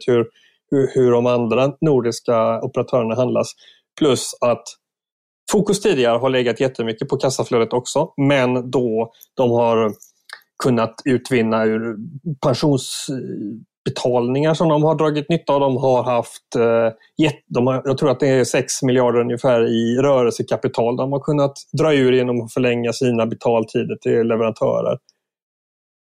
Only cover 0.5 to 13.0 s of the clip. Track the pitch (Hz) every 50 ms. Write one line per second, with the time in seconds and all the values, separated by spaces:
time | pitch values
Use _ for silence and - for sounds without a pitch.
0.5 | _ _ _ _ 147 139 135 - - 135 127 123 120 120 120 123 123 120 120 110
1.5 | 110 120 - 143 - - 160 160 143 123 113 120 113 - - - 120 113 113 113
2.5 | 113 110 - 131 - 131 117 - - 127 113 113 110 117 127 120 113 110 120 -
3.5 | - - _ - _ _ _ _ _ - 156 147 123 117 - - - - 131 123
4.5 | 117 - - - - _ _ _ _ _ _ _ _ _ _ _ _ _ _ -
5.5 | - 214 196 - 196 196 - 220 175 135 120 117 117 120 127 135 131 127 123 120
6.5 | 113 - 139 127 - - 117 113 110 - - - 143 131 - 135 - - 117 -
7.5 | 131 117 113 110 - - - - - 139 - - - - 139 139 143 135 127 123
8.5 | 127 127 120 127 123 135 123 117 110 110 113 113 - _ - _ _ - 131 120
9.5 | 117 117 120 117 113 113 113 107 101 - - _ _ _ _ - - - _ _
10.5 | _ _ - 139 123 113 113 113 - - - 143 127 120 - - 131 120 113 110
11.5 | 110 113 110 110 110 110 - - 110 101 - 165 143 139 - 170 143 - - 151
12.5 | 123 - - 151 143 127 - - - -